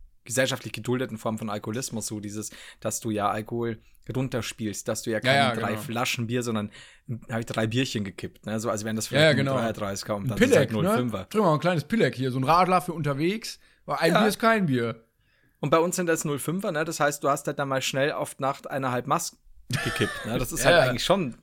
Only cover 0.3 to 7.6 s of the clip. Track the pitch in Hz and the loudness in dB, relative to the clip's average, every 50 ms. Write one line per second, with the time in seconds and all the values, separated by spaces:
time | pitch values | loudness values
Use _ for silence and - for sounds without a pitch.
0.3 | 117 117 131 127 135 123 - 110 - - 107 - 120 127 131 117 110 107 - 120 | -2 0 0 0 -2 -4 -6 -10 -10 -6 -2 -2 -2 -2 -2 -4 -6 -6 -4 -4
1.3 | 110 107 117 110 101 107 - 113 107 123 - - - 110 104 - 117 107 101 104 | -4 -4 -4 -6 -6 -6 -6 -6 -6 -6 -6 -6 -6 -6 -6 -6 -6 -8 -8 -8
2.3 | 101 107 107 - - - - - - - - 113 107 - - 117 107 104 101 104 | -8 -8 -10 -10 -12 -14 -18 -20 -20 -8 -6 -4 -4 -4 -4 -2 0 2 2 2
3.3 | 101 110 110 - 120 117 117 117 110 107 - - - _ - - 113 127 131 131 | 2 0 -2 -4 -4 -4 -2 -4 -4 -6 -10 -18 -20 _ -12 -6 -4 -2 -2 -2
4.3 | - 123 107 - - - 113 107 98 - - - 113 - - 127 113 107 104 127 | -2 -4 -4 -6 -6 -6 -4 -4 -4 -4 -4 -4 -4 -4 -2 -2 -2 0 2 4
5.3 | 135 139 139 131 117 110 110 101 107 107 110 - 113 117 120 120 - - 120 110 | 4 6 4 4 2 0 -2 -2 -2 -4 -4 -4 -2 -2 -2 -2 -2 -2 -2 -2
6.3 | 120 127 120 120 113 107 104 104 - - - - - - _ - 123 113 - - | -2 -2 0 0 -2 -2 -2 -4 -8 -12 -20 -20 -20 -20 _ -10 -10 -10 -8 -6
7.3 | 113 113 117 - - - | -4 -4 -4 -4 -2 -2